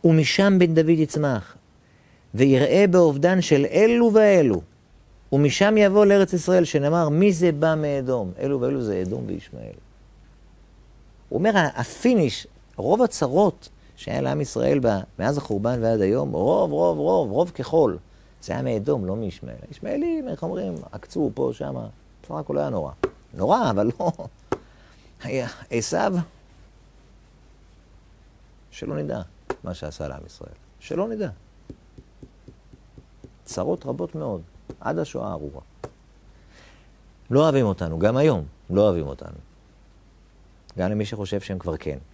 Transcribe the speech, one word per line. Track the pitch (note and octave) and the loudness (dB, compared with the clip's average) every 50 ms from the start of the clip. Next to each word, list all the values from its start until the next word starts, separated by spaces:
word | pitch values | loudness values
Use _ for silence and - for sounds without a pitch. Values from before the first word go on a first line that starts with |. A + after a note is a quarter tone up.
| - | 6
"ומשם | E3+ D#3+ D#3+ D3+ B2+ - - G3 G3+ F#3+ F#3 | 6 6 6 4 2 2 2 4 4 6 4
בן | F3+ E3 D#3+ | 4 4 4
דוד | D#3+ D#3+ D#3 | 2 4 4
יצמח, | E3+ D#3 D#3 D3 - D#3 D3+ C#3+ B2+ G#2+ G#2 - - - _ _ _ _ _ _ _ _ _ _ _ _ _ _ - | 4 2 2 0 0 -2 0 0 -2 -2 -6 -10 -20 -20 _ _ _ _ _ _ _ _ _ _ _ _ _ _ 2
ויראה | G#2 C3 C#3 C3+ B2+ C#3+ - C3+ F#3+ G3+ G3 | 4 4 6 6 4 4 4 4 4 4 6
באובדן | F3 F#3 F3 D#3 C#3 C#3 D3 F3 F#3 F#3 | 6 6 6 6 4 2 2 2 2 2
של | E3 - D#3 C#3 C#3+ - | 2 4 2 2 2 2
אלו | - E3+ G#3+ A3+ A#3+ A#3+ A#3+ A#3 G#3 | 2 4 4 4 4 4 4 6 6
ואלו, | A3 G#3+ G#3 G3 F3 D3+ B2 G2+ E2+ D#2 _ _ _ _ _ _ _ _ _ - _ _ - | 6 6 6 6 6 4 4 2 0 -4 _ _ _ _ _ _ _ _ _ -20 _ _ -2
ומשם | - C#3 D3 C#3+ - - G3 G#3 A3 | 2 2 2 2 2 2 2 4 4
יבוא | G#3+ G#3 G3 F#3+ G#3 G#3+ | 4 4 6 6 6 6
לארץ | G3+ G3+ G3+ F#3+ F3+ | 6 6 4 4 2
ישראל", | - F3 D3 - F3+ F3+ E3+ | 0 -4 0 2 2 2 2
שנאמר, | D3+ - D3+ C#3 D3 D#3+ E3+ E3 D3+ | 2 0 0 0 2 2 2 2 2
"מי | D3 D#3+ G3 G#3 | 2 4 4 4
זה | F#3 D#3+ F3+ F3 | 4 4 2 2
בא | D#3 C#3+ D#3 D#3+ D#3+ | 2 2 0 0 0
מאדום?" | D#3 D3+ D3 C#3+ C#3 C3 B2+ B2+ A#2+ G2+ F2+ F2 - | 0 -2 -2 -2 -2 -2 -2 -2 -2 -2 -6 -6 -6
אלו | - C#3 C#3 C3 | -4 -2 -2 -2
ואלו | A#2+ B2+ C#3 C3+ | -2 -2 -2 -2
זה | A#2+ G#2+ G2 F#2 | -2 -2 -2 -2
אדום | F#2 F2+ G#2 B2+ B2 | -2 -4 -6 -6 -6
וישמעאל. | G#2 F2+ E2 - - - A#1 A1+ G#1+ G1+ - - _ _ _ - - _ - - - - _ - _ - _ - _ _ _ - _ - - - - _ _ _ - | -8 -10 -10 -12 -16 -18 -16 -16 -16 -18 -20 -20 _ _ _ -20 -20 _ -20 -20 -20 -20 _ -20 _ -20 _ -20 _ _ _ -20 _ -20 -20 -20 -20 _ _ _ -6
הוא | - - | -4 0
אומר, | F3 A3 G#3 | 2 4 4
ה-, | - D#3 C#3 - A#2+ | 4 2 2 -2 -4
הפיניש, | B2 - - - - B3 B3+ G#3+ D#3+ B2 - - - - - - - _ - | -8 -8 -8 0 2 4 4 4 2 2 0 -6 -14 -18 -20 -20 -20 _ -12
רוב | - G2 B2+ F#3 A3+ | -6 0 0 2 2
הצרות | B3+ - - - D3+ B2 C3 F3 G#3 F#3 - - - - - _ _ - _ | 2 0 0 -2 -2 0 2 2 2 2 0 -4 -20 -20 -20 _ _ -20 _
שהיה | - - - A2 C3 | -16 -10 -6 -4 -4
לעם | C3+ C3 C3+ D3+ | -2 -2 -2 -4
ישראל | C#3+ B2+ - A#2+ A#2+ C3+ D3 C#3+ | -4 -4 -4 -2 0 0 0 2
ב-, | B2 A2+ G#2 F#2+ - - - - | 2 0 0 -2 -4 -10 -8 -4
מאז | F2+ B2 C#3+ C#3+ | -4 -2 -2 -4
החורבן | C#3 - G#2+ G2 G#2 A#2 B2+ A#2+ | -4 -4 -6 -4 -2 -2 -2 0
ועד | A2+ A2+ A2+ G#2+ | 0 0 2 2
היום, | G2 F#2+ A2 C3 D3 C#3 | 2 2 2 0 -2 -4
רוב, | A#2 D#2 F#2+ B2+ F3 - - D#3+ | -2 -2 0 2 2 2 0 0
רוב, | C#3+ D3+ E3+ F3 E3 D3+ | 0 0 0 0 0 0
רוב, | C#3+ E3 F#3+ F#3 D3+ G#2+ | 0 0 0 0 0 0
רוב | G2 C3+ F3 F3 | 0 0 -2 -2
ככל, | - - B2 - D#3 E3 D3+ A2+ E2+ E2+ - - - - _ _ _ _ | -4 -12 -8 -2 2 2 2 2 0 -4 -12 -20 -20 -20 _ _ _ _
זה | - - | -10 -8
היה | D#3+ C#3 | -6 -6
מאדום, | C3 B2+ A#2 G#2+ G2 - D3 B2 F#2+ | -4 -4 -4 -2 -2 -2 -2 -2 -2
לא | F2+ G2 | -4 -4
מישמעאל. | A2+ A2+ F#2+ D#2 - - A#1+ A#1 - - - | -6 -6 -8 -10 -12 -16 -16 -16 -16 -18 -20
הישמעאלים, | - - - - - C#4+ D#4+ E4+ E4 D#4 C4 B3+ | -18 -14 -10 -8 -6 -4 -4 -4 -4 -6 -6 -8
איך | E3 - | -10 -8
אומרים, | E3 E3+ - - G3 F#3+ E3+ D3+ - - | -8 -8 -6 -6 -8 -8 -10 -12 -14 -16
עקצו | - - - - - F3 D3+ D3 G#2+ | -18 -18 -18 -10 -6 -4 -4 -4 -2
פה, | C3+ C3+ C3 | -4 -4 -4
שמה, | A#2 - C#3 C#3 C3+ B2 A2+ G#2+ - - _ _ _ _ | -4 -6 -10 -10 -8 -10 -12 -14 -16 -20 _ _ _ _
בסך | - - | -18 -12
הכל | D#3 D#3 C#3+ - C#3+ | -12 -10 -8 -6 -4
לא | C#3+ | -4
היה | D3 C#3+ | -4 -4
נורא. | B2 F#2 D2+ C2+ - - - - - - _ _ - | -4 -6 -8 -8 -8 -8 -8 -8 -8 -16 _ _ -8
נורא, | - F#2 B2 - - A#3 C#3 | -4 0 0 2 2 2 0
אבל | G#2+ G2 G#2 A#2 - - | 0 0 0 0 -2 -2
לא. | F3 E3+ - - - - - _ _ _ - - - - - _ - _ - - _ - - _ | -4 -4 -4 -6 -14 -16 -16 _ _ _ -10 -10 -10 -20 -20 _ -20 _ -20 -20 _ -20 -20 _
היה | - C3 C3 C3 A#2 A2 - - - _ | -10 -6 -6 -6 -6 -8 -12 -16 -12 _
עשיו, | - A#2 A#2 - D#3+ E3+ A3 G3+ F#3+ F3 D#3+ - - - _ _ - - - - _ _ _ _ _ _ _ _ _ _ _ _ _ _ _ _ _ _ _ _ - - _ _ - - _ _ - _ _ _ _ _ - _ _ _ _ _ | -4 -4 -4 -2 -2 -2 -2 0 -2 -2 -4 -6 -14 -20 _ _ -20 -20 -20 -20 _ _ _ _ _ _ _ _ _ _ _ _ _ _ _ _ _ _ _ _ -20 -20 _ _ -20 -20 _ _ -20 _ _ _ _ _ -20 _ _ _ _ _
שלא | - - - - D2+ | -16 -12 -10 -8 -8
נדע | D2+ D2+ C#2+ B1 - F2+ - _ _ _ _ - - - | -6 -6 -8 -8 -10 -10 -14 _ _ _ _ -12 -10 -8
מה | - F2+ | -10 -10
שעשה | - D#2 D2+ - - D2+ C#2+ | -8 -10 -12 -10 -10 -10 -10
לעם | C2+ D2 D#2 | -10 -12 -16
ישראל. | E2 - - - - - - _ _ _ - | -20 -20 -20 -20 -20 -20 -20 _ _ _ -20
שלא | - - - E3 G3 A#3 | -12 -8 -4 -4 -4 -4
נדע. | A3+ G#3+ G3+ C#3 F#2+ - - _ _ - _ - - _ _ _ _ - - _ _ _ - - _ _ _ - - _ _ _ - _ _ _ _ - - _ _ - - - _ _ _ | -4 -6 -8 -8 -8 -14 -20 _ _ -20 _ -20 -20 _ _ _ _ -20 -20 _ _ _ -20 -20 _ _ _ -20 -20 _ _ _ -20 _ _ _ _ -20 -20 _ _ -20 -20 -20 _ _ _
צרות | - - - F#2 C#3+ F3+ E3+ - | -12 -8 -6 -4 -4 -6 -6 -6
רבות | C#3 B2+ D3 F3 - - | -10 -8 -8 -8 -10 -10
מאוד, | D#3 D3+ B2+ G2+ F2 E2 - _ - - - - _ | -10 -8 -8 -8 -10 -12 -16 _ -20 -20 -20 -20 _
עד | - A#2+ D3+ E3+ | -8 -6 -6 -6
השואה | D#3+ - - B2+ A2+ G2+ | -6 -6 -8 -10 -8 -8
הארורה. | F2 D2 D2 C#2+ C#2 - - _ _ - - - _ _ _ _ _ _ _ - _ - - - - - - - - _ _ _ _ _ _ - _ _ - - | -8 -10 -10 -12 -14 -16 -20 _ _ -18 -18 -18 _ _ _ _ _ _ _ -20 _ -20 -20 -20 -20 -20 -20 -20 -20 _ _ _ _ _ _ -20 _ _ -8 0
לא | A#2+ C3+ | 2 4
אוהבים | D#3 D#3+ C#3 C3+ A#2+ | 4 4 4 2 2
אותנו, | G#2 F#2+ - F2+ E2 D#2+ D#2+ | 0 -2 -2 -4 -6 -2 0
גם | F#2 G#2+ A#2+ | 0 0 2
היום | C3 D3 D#3 B2 F2 C#2+ C#2+ - _ _ - | 2 2 2 2 0 -4 -8 -16 _ _ -2
לא | F2+ G2+ | 0 2
אוהבים | G#2+ G#2+ F2+ E2+ D2+ | 2 2 2 0 -4
אותנו. | C#2 C2 - - G1+ G1+ - - _ _ _ _ _ _ _ _ _ _ _ _ _ _ _ _ _ _ _ _ _ _ _ _ - - - | -6 -10 -12 -14 -18 -18 -20 -20 _ _ _ _ _ _ _ _ _ _ _ _ _ _ _ _ _ _ _ _ _ _ _ _ -14 -6 -4
גם | F2+ F#2 | -4 -2
למי | G#2 G#2 G#2+ | -2 -4 -4
שחושב | G#2 A2+ G#2 G2+ F#2 G#2 G2+ | -6 -6 -10 -8 -6 -6 -8
שהם | - - F#2+ F2+ | -6 -8 -10 -8
כבר | - F2+ D#2+ | -6 -8 -8
כן. | D#2+ - D#2 C#2+ C2+ - - | -6 -8 -10 -10 -10 -14 -20